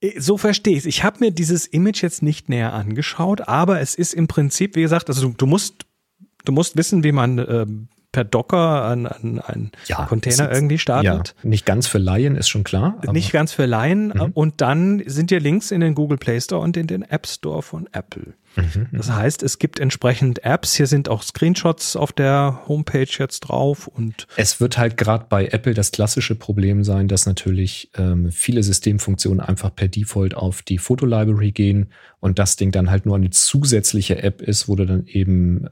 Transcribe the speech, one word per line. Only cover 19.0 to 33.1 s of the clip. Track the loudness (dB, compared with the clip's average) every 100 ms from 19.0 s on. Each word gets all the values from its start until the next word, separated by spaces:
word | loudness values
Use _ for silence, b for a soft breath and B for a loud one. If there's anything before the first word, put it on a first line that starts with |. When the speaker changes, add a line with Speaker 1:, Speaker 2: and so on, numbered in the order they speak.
| -4
Speaker 1:
heißt, | 0 0 -2
es | -6 -4
gibt | -4 -2
entsprechend | -4 0 -2 2 0 0
Apps. | -2 -2 0
Hier | 0 2
sind | 2 0
auch | -4
Screenshots | -6 -2 0 2 0 -2 -4
auf | -4 -4
der | 0 2 4 2 -2 -4
Homepage | -4 -2 0 0 -2
jetzt | -6 -6
drauf | -4 0 0 -2 -6
und | -6 -6 -6 -14 -2
Speaker 2:
Es | 0 2
wird | 0 2
halt | 0 2
grad | 0 0 2
bei | 0 2
Apple | 0 0
das | 0 -2
klassische | 0 0 0 -2
Problem | -4 -2 0 2 2
sein, | 2 2 2
dass | 2 0
natürlich, | 0 0 0 0 -4 -14 -2
ähm, | 0 2 0
viele | -2 0 2
Systemfunktionen | 2 2 2 0 0 0 2 0
einfach | 0 -2 -2
per | -2 -2
Default | -2 -4 0 -2
auf | 0 -4 -4
die | -4 -4
Fotolibrary | 0 0 2 2 2 2 0
gehen | 2 2 2 0 B B B
und | -2 2
das | 0 2
Ding | 0
dann | 2 2
halt | 2
nur | 2